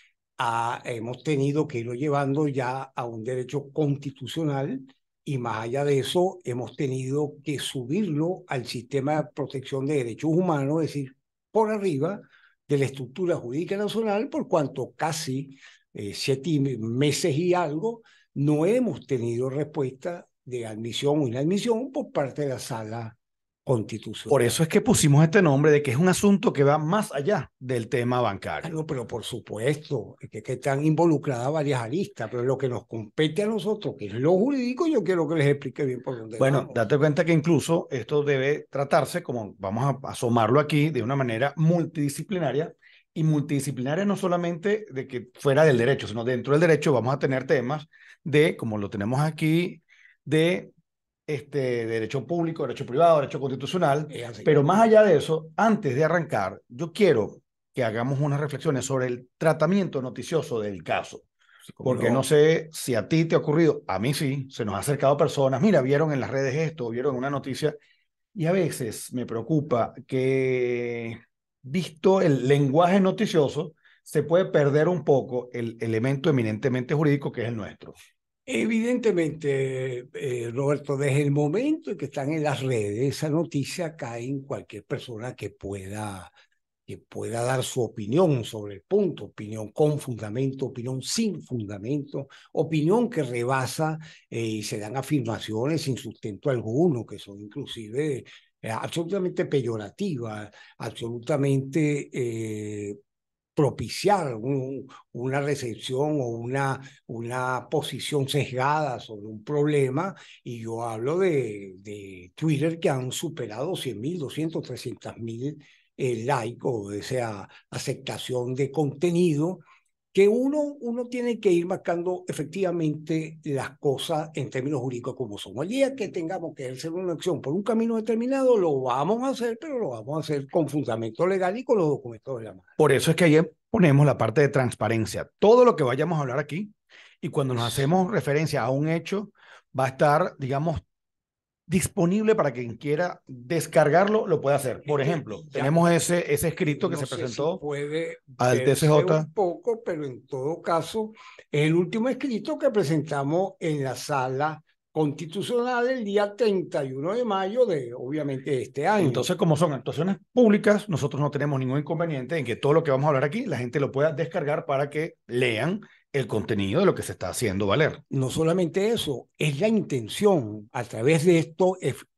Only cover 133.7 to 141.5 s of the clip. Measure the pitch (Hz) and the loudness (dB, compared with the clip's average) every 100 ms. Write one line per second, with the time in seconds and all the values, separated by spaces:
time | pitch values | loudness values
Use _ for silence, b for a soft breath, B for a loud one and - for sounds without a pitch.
133.7 | 233 170 139 147 117 113 113 139 143 123 | 4 6 8 6 4 2 4 4 4 0
134.7 | - 107 113 104 104 - - 196 240 247 | 0 0 0 -2 -4 -10 2 8 8 8
135.7 | 151 135 131 156 160 135 131 - 143 104 | 6 2 2 0 -2 -2 -4 -4 -6 -8
136.7 | _ _ b b b 170 151 131 120 117 | _ _ b b b -6 -2 0 0 -2
137.7 | 139 139 185 185 196 147 143 160 143 113 | 0 2 2 2 0 0 0 0 0 0
138.7 | 135 151 131 131 196 208 _ b b b | 0 0 -2 -2 -6 -6 _ b b b
139.7 | 127 131 - 151 151 180 - 135 123 113 | -2 -2 2 4 4 2 -4 -4 -2 -2
140.7 | - - _ _ _ _ _ _ | -4 -8 _ _ _ _ _ _